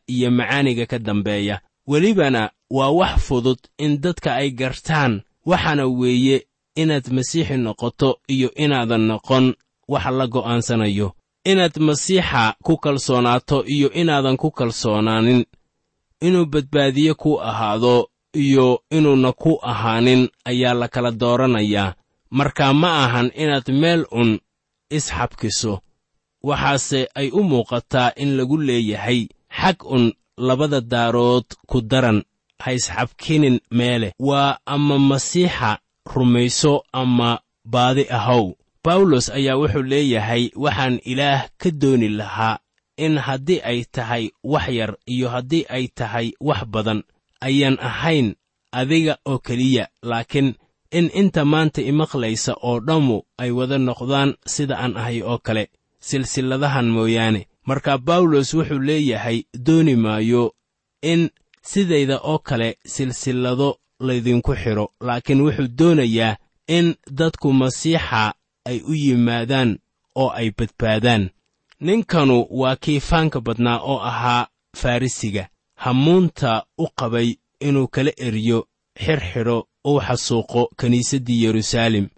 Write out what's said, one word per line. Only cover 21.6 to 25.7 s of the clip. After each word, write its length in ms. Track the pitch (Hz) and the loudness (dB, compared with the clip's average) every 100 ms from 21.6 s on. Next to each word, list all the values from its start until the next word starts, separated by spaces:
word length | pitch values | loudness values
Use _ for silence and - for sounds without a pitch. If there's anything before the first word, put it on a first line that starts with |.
| 107 101 98 - _ _ _ | 2 0 -2 -6 _ _ _
Marka 420 | 127 139 - 139 | -4 -2 0 2
ma 320 | 143 175 156 127 | 4 2 2 0
ahan 260 | 120 123 120 | 0 -2 -2
inaad 320 | 156 139 117 | -2 -2 -2
meel 340 | 135 165 170 143 | 0 2 0 -2
un 280 | 117 113 107 _ _ _ _ - | 0 2 0 _ _ _ _ -8
isxabkiso. 880 | 151 - - 120 - 110 - 110 | -6 -4 -6 -6 -6 -6 -4 -4